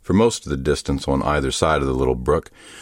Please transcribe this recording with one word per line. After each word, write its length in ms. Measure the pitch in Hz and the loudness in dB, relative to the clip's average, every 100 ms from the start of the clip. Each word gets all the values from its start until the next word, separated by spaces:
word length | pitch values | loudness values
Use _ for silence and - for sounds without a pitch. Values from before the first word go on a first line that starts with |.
For 120 | - | 0
most 320 | 95 117 - | 2 2 0
of 60 | - | -6
the 60 | 69 | -4
distance 480 | 67 69 - 69 | 0 0 0 -4
on 160 | - 67 | 0 0
either 280 | - 73 67 | 0 0 -2
side 300 | - 85 76 | 0 0 2
of 60 | 67 | 0
the 60 | |
little 220 | 65 64 | 0 0
brook, 340 | 62 64 71 - - - - | 0 0 0 -2 -20 -20 -20